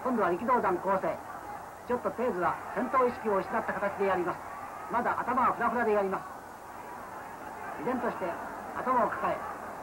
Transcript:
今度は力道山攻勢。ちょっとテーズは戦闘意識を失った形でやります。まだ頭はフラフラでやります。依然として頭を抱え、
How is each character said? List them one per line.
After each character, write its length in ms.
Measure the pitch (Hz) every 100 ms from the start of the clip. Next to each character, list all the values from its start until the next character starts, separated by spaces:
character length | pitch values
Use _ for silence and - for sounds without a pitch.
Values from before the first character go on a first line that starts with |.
今 120 | 247 240
度 60 |
は 80 | 185
力 160 | 175 233
道 140 | 240
山 160 | 208 180
攻 180 | 185 196
勢。 160 | 185 147 - - - - - - -
ち 60 |
ょ 40 | 240
っ 40 |
と 100 | 202
テ 100 | 190
ー 100 | 247
ズ 80 | 180
は 140 | 170 151 -
戦 140 | - 240
闘 180 | 269 247
意 60 |
識 160 | 233 220
を 80 | 196
失 160 | 180
っ 100 | 226
た 100 | 220
形 180 | 185 202 196
で 100 | 196
や 100 | 185
り 80 |
ま 80 | 175
す。 220 | - - - - - -
ま 120 | 226
だ 140 | 208 -
頭 240 | 185 254
は 100 | 226
フ 80 | -
ラ 80 | 233
フ 80 | 240
ラ 60 |
で 80 | 220
や 100 | 208
り 60 | 190
ま 100 | 190
す。 60 | - - - - - - - - - - - - - - - -
依 20 |
然 140 | 151 254
と 120 | 226
し 60 | -
て 100 | 180 - - - - -
頭 280 | 185 247
を 40 | 220
抱 220 | - 190
え、 60 | 156 - - - -